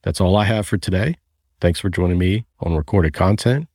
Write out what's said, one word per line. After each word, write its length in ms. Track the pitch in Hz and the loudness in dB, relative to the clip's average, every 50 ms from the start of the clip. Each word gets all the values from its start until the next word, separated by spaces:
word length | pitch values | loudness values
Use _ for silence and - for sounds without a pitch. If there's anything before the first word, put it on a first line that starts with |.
| _ | _
That's 180 | - - - | -4 -2 0
all 140 | 95 90 95 | 2 2 4
I 100 | 104 104 | 4 2
have 220 | 101 117 107 101 | 2 0 -2 -2
for 100 | - - | -2 -4
today. 380 | 92 - - 92 92 104 147 170 _ _ _ _ _ _ _ _ _ | -4 -2 -2 -2 -2 -2 -2 -4 _ _ _ _ _ _ _ _ _
Thanks 200 | - 90 82 - | 0 0 0 0
for 100 | - 98 | -4 -4
joining 280 | 87 - 90 90 90 | -2 0 0 0 2
me 280 | 90 90 92 98 110 117 _ _ _ | 2 2 0 0 -2 -4 _ _ _
on 160 | - 85 85 | -4 -2 -2
Recorded 380 | 78 73 - - 101 82 78 - | -2 -2 0 0 2 2 0 0
Content. 540 | - 82 92 104 107 - 120 123 143 165 - | 0 2 2 2 2 0 0 0 0 -4 -8